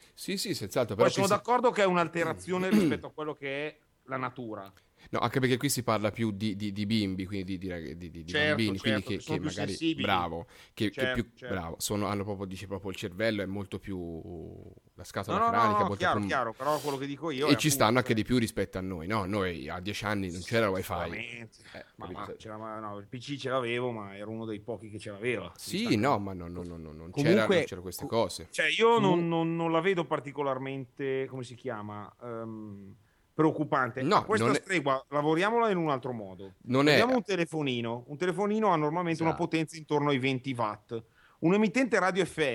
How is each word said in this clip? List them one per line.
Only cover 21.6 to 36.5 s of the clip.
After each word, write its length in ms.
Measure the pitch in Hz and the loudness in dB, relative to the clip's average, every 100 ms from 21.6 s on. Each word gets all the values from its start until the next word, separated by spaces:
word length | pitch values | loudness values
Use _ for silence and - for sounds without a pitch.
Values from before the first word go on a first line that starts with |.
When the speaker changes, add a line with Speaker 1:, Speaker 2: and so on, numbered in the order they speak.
| - | -20
Speaker 1:
Eh, 120 | - - - | -18 -18 -16
Speaker 2:
Ma, 80 | - | -12
Speaker 1:
capito? 120 | 92 | -10
Speaker 2:
ma 140 | 98 - | -10 -12
c'era, 220 | 110 107 | -12 -10
ma 220 | 110 110 | -10 -8
no, 180 | 107 101 | -8 -10
il 80 | 101 | -10
P 120 | 127 | -12
C 160 | 127 139 | -8 -6
ce 140 | 127 | -2
l'avevo, 420 | 131 117 120 123 | 0 0 0 -2
ma 260 | 110 98 98 | -4 -8 -10
ero 140 | 104 | -8
uno 140 | 113 110 | -8 -6
dei 140 | 104 | -8
pochi 300 | 107 101 107 | -8 -10 -10
che 80 | 104 | -12
ce 140 | 107 | -10
l'aveva. 420 | 98 123 110 87 - | -6 -2 -2 -6 -12
Speaker 1:
Sì, 220 | - 180 | -6 -2
Speaker 2:
Ci 80 | 233 | 2
sta 80 | 110 | 2
Speaker 1:
no, 120 | 135 | 4
Speaker 2:
anche 100 | 110 | 2
Speaker 1:
ma 100 | 98 | -2
no, 140 | 92 87 | -8 -8
no, 160 | 90 | -10
no, 140 | 87 85 | -10 -12
no, 140 | 78 | -12
non 180 | 78 82 | -14 -8
Speaker 3:
Comunque, 100 | 147 151 208 | 0 4 6
Speaker 1:
c'era, 100 | 214 | 6
non 160 | 180 | 4
c'erano 180 | - 92 | 2 -4
queste 180 | 92 - 143 | -8 -8 -2
Speaker 3:
co-, 0 | |
Speaker 1:
cose. 400 | 113 92 - - | 0 0 -2 -8
Speaker 2:
Cioè, 160 | - 156 175 | -2 0 4
io 220 | 226 233 | 6 6
non, 40 | |
Speaker 3:
comu- 260 | 196 175 170 | 6 4 4
Speaker 2:
non, 280 | 165 165 165 | 2 0 0
non 160 | 165 | 2
la 100 | 165 | 2
vedo 220 | 185 180 143 | 2 2 0
particolarmente, 1200 | 151 135 135 139 131 135 135 123 - 135 135 131 | -2 -4 -4 -2 -2 -4 -8 -8 -6 -2 -2 -4
come 140 | 131 | -8
si 100 | 120 120 | -10 -10
chiama, 560 | 127 110 104 104 104 - | -8 -8 -8 -10 -12 -14
ehm, 720 | 120 113 113 110 107 101 98 - _ _ _ | -10 -10 -10 -10 -12 -14 -16 -20 _ _ _
preoccupante. 680 | - 156 156 139 143 123 131 | 2 2 2 0 0 0 0
Speaker 1:
No, 140 | 139 196 | 2 2
Speaker 2:
A 40 | |
questa 220 | - 220 117 | 4 2 4
Speaker 1:
non 100 | 196 | 2
è 40 | |
Speaker 2:
stregua 460 | - 180 139 131 - | 0 0 2 0 0
lavoriamola 600 | 147 151 160 202 233 226 | 0 2 2 2 2 2
in 60 | 180 | 2
un 140 | 156 | 0
altro 240 | 131 131 | 0 -2
modo. 400 | 117 95 90 98 | -8 -10 -12 -16